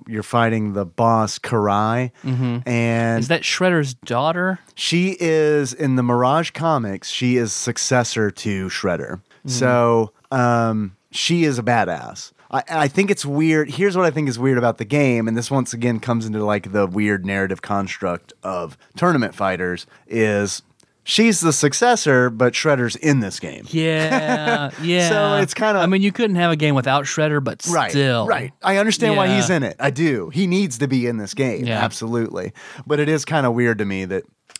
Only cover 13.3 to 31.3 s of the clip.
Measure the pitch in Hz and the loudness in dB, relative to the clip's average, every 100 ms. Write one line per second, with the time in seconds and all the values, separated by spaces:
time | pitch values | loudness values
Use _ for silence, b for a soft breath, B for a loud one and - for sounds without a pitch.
13.3 | 143 160 156 143 139 202 180 170 147 143 | 0 2 2 0 0 0 2 0 0 -2
14.3 | 117 135 123 120 113 101 147 135 120 113 | 0 0 2 2 0 -2 2 2 2 0
15.3 | 113 117 139 127 117 123 110 123 117 110 | -2 -2 -2 -2 -2 -2 -2 -2 -2 -2
16.3 | 107 104 104 95 104 95 101 104 101 95 | -2 0 -2 -2 -2 0 0 0 0 -2
17.3 | 98 95 92 - 101 95 - 95 85 - | -2 -2 -4 -4 -4 -4 -6 -4 -6 -10
18.3 | - 95 90 82 - b - 180 147 104 | -12 -8 -6 -8 -12 b -2 2 2 0
19.3 | - 98 90 90 87 - b b 113 110 | -2 -2 -2 -4 -6 -10 b b 0 2
20.3 | 101 98 - - _ _ _ - - 226 | 2 -2 -6 -14 _ _ _ -2 2 4
21.3 | 170 165 - 147 - 240 226 151 127 123 | 4 2 2 2 4 4 4 4 4 4
22.3 | 113 123 - 156 135 117 - 156 135 98 | 2 2 2 2 2 0 0 2 2 0
23.3 | - 80 - - 160 160 156 156 160 151 | -6 -10 -12 -6 -2 0 0 0 0 0
24.3 | 151 151 147 139 - 165 180 170 156 151 | -2 0 -2 -4 -4 0 2 2 2 2
25.3 | 151 143 - 214 196 170 190 196 196 220 | 2 0 0 0 2 2 2 2 0 0
26.3 | 180 170 156 151 135 131 139 135 - 151 | 2 2 2 2 2 2 0 0 -2 0
27.3 | 147 127 - - 165 120 139 135 120 107 | 0 -2 -6 -4 -2 0 2 2 2 0
28.3 | 156 107 - 190 196 214 202 226 156 190 | -2 -4 -6 0 2 2 2 2 2 2
29.3 | 196 - 170 113 - 139 131 165 117 82 | 2 2 0 -2 -2 -2 0 0 0 -2
30.3 | 147 190 185 190 117 143 131 120 113 98 | -2 0 2 0 -2 -2 0 0 -2 -4